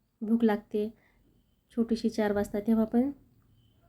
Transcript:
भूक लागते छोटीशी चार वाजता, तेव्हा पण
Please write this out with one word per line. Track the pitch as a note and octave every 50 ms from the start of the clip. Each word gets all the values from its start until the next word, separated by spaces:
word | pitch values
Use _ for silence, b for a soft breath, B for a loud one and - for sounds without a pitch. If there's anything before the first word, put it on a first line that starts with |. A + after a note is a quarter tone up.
| _ _ _ _ A3+
भूक | G#3 A3+ A3+ A#3
लागते | A3 G#3 G#3 - _ - G#3+ G#3 A3 - _ _ _ _ _ _ _ _ _ _ _ _ _ _ _ -
छोटीशी | A#3+ A3+ A3+ A3+ A3 - A3+
चार | A3 - G#3+ G3+ G3+
वाजता, | G3+ G#3 G#3 - G#3
तेव्हा | G3+ A3+ A3+ A3 A3
पण | A3 - A#3+ B3+ C#4+ C#4+ - _ _ _ _ _ _ _ _ _ _ _ _ _